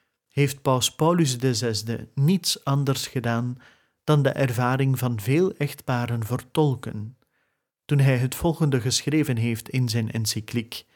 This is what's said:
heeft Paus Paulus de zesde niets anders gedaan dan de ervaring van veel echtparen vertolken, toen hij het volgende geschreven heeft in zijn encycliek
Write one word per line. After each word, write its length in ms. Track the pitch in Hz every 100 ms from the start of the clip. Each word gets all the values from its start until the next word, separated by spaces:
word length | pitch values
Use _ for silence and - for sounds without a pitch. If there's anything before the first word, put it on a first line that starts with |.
| _ _ _
heeft 340 | - 139 139
Paus 340 | - 127 - -
Paulus 420 | 156 175 151 123
de 160 | 131
zesde 560 | 117 120 107 110 113 110
niets 500 | - 143 190 - -
anders 440 | - 139 139 135 -
gedaan 500 | 135 117 117 123 127 - _ _ _
dan 200 | - 151
de 60 | 135
ervaring 720 | - 135 117 123 131 135 127
van 200 | 123 117
veel 340 | 107 143 185
echtparen 720 | - 143 - - 127 120 117 107
vertolken, 920 | 123 - - 151 120 - 110 107 - _ _ _ _ _ _ -
toen 140 | 143
hij 180 | 135 127
het 180 | 127 -
volgende 460 | 175 160 156 131
geschreven 560 | 120 - - 156 143 117
heeft 320 | 117 110 -
in 200 | 131 123
zijn 220 | 117 110
encycliek 760 | 113 110 - 107 120 113 - -